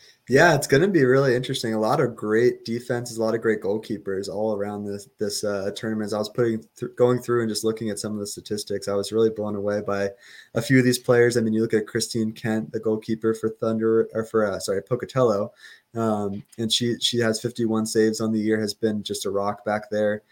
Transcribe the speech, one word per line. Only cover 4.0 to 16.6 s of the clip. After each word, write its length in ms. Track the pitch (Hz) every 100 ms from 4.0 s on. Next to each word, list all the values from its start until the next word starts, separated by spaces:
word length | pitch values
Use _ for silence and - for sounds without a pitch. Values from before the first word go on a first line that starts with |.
| 98 95 101
all 260 | 95 110
around 300 | 104 101 104
this, 240 | 104 101 - -
this, 260 | 104 -
uh, 280 | 104 101 98
tournament. 300 | 101 113 110
As 80 | 104
I 60 | 107
was 100 | 104
putting 340 | - 117 110 - -
thr-, 160 | 120
going 240 | - 123 123
through 220 | 123 120
and 80 | 113
just 160 | 104
looking 240 | 110 110 113
at 100 | 98
some 140 | 107
of 60 | 104
the 80 | 101
statistics, 600 | - - 104 - 98 -
I 60 |
was 180 | 101 98
really 200 | 110 110
blown 240 | 110 104
away 260 | 104 101 104
by 280 | 104 101 101 - - - -
a 80 | 113
few 160 | - 131
of 80 |
these 140 | 123 123
players. 360 | - 120 120
I 60 | 117
mean, 100 | 113
you 100 | 110
look 120 | 110
at 140 | 110 107
Christine 440 | 113 - 117 110
Kent, 400 | 110 113 110 110
the 80 | 110
goalkeeper 540 | 110 110 110 110 113
for 160 | 110 110
Thunder, 580 | - 113 113 110 113 110
or 100 | 110
for, 220 | 110 110
uh, 140 | 104 95
sorry, 220 | - 98
Pocatello, 680 | - 127 - 131 123 101 104 - - - _
um, 480 | 117 113 107 101 98 -
and 140 | -